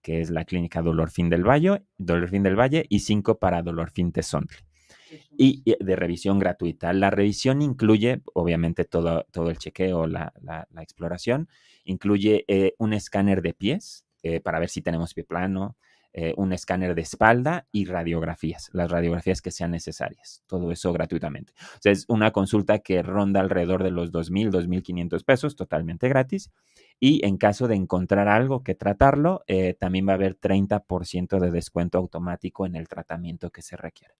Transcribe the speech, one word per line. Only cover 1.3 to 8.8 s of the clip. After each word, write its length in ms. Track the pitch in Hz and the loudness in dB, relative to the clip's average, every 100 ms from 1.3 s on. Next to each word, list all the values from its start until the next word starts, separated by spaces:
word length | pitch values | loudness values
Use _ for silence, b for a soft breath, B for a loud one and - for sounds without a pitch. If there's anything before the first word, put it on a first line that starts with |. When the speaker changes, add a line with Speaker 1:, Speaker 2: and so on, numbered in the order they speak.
| 82 92 | 2 4
Speaker 1:
Valle, 380 | 143 175 202 _ _ | 4 4 0 _ _
Dolor 320 | 87 85 87 | -2 0 0
Fin 120 | 98 | 2
del 160 | 98 95 | 2 4
Valle, 280 | 131 156 - | 2 2 0
y 120 | 101 | -2
cinco 380 | - 104 101 110 | 2 0 2 0
para 240 | 95 87 | 2 0
Dolor 280 | 85 82 82 | -2 -4 -4
Fin 200 | - 87 | -2 -2
Tezontle. 460 | 82 82 76 - - _ _ B B B | -2 -4 -4 -6 -12 _ _ B B B
Speaker 2:
Tezontle. 280 | B B - | B B 4
Speaker 1:
Y, 260 | 131 135 | 4 4
y 120 | - 110 | 0 0
de 100 | 95 | 0
revisión 440 | 90 87 87 98 98 | -2 -2 -4 0 2
gratuita. 520 | 92 87 87 78 85 | 0 -2 -4 -4 -2
La 160 | 95 98 | 2 2
revisión 500 | 98 101 101 131 139 | 4 0 2 0 2
incluye, 600 | 147 131 107 110 113 131 - | 0 0 4 6 4 -2 -4
obviamente, 500 | - 85 82 82 82 | -2 0 2 0 -2